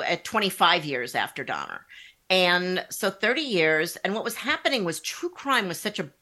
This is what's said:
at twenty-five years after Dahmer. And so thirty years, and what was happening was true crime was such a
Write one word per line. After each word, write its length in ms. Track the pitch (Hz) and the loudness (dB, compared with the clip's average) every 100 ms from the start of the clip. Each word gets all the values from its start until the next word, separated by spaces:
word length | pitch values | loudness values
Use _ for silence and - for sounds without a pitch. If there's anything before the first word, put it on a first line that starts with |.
| - | 2
at 140 | 165 | -2
twenty-five 600 | - 220 196 - 180 175 | -2 0 0 4 6 6
years 300 | 151 131 120 | 2 -4 -2
after 300 | 120 101 - | -2 -2 -4
Dahmer. 360 | 123 92 69 50 - - - _ - | -6 -6 -6 -12 -16 -20 -20 _ 0
And 560 | 185 180 180 180 185 - | 4 6 4 2 -2 -4
so 200 | - 202 | -4 -4
thirty 320 | 185 214 254 | 0 0 0
years, 540 | 294 190 156 156 170 - | 0 2 4 4 0 -2
and 180 | 185 | -4
what 100 | 208 | -2
was 120 | - - | -4 -4
happening 480 | 247 311 339 262 | -4 -2 0 0
was 160 | 180 160 | 0 -4
true 300 | - - 349 | -6 -6 -8
crime 360 | 349 277 254 196 | -6 -2 0 0
was 140 | 165 | -4
such 180 | 214 208 | -6 -6
a 60 | 151 - | -8 -6